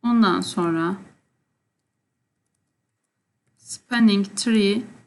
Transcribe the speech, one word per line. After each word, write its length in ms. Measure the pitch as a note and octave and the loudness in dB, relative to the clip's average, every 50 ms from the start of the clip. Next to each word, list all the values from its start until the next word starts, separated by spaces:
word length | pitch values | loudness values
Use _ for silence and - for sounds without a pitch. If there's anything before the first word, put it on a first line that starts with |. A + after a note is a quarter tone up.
| - | 0
Ondan 380 | A#3+ A#3+ A#3 A3 F#3+ F3 F#3+ | 0 2 4 4 4 2 -2
sonra 540 | F#3 - - - F3 F3 E3 E3 E3 E3+ G3 G3 - - _ _ _ _ _ _ _ _ _ _ _ _ _ _ _ _ _ _ _ _ _ _ _ _ _ _ _ _ _ _ _ _ _ _ _ _ _ _ _ _ _ _ _ _ _ _ _ _ _ | -4 -6 -4 -4 -2 -2 -2 -2 -2 -4 -4 -6 -10 -20 _ _ _ _ _ _ _ _ _ _ _ _ _ _ _ _ _ _ _ _ _ _ _ _ _ _ _ _ _ _ _ _ _ _ _ _ _ _ _ _ _ _ _ _ _ _ _ _ _
spanning 720 | _ _ - - - _ _ A#3+ A#3+ A3+ G#3+ G3+ G3 G3+ G3 - | _ _ -20 -20 -20 _ _ 0 4 4 4 4 2 -2 -4 -6
tree 480 | - - A#3+ A3+ A3 G3+ G3 G#3 A3+ B3+ - - - - | -6 -2 0 0 2 2 2 0 -2 -6 -10 -18 -20 -20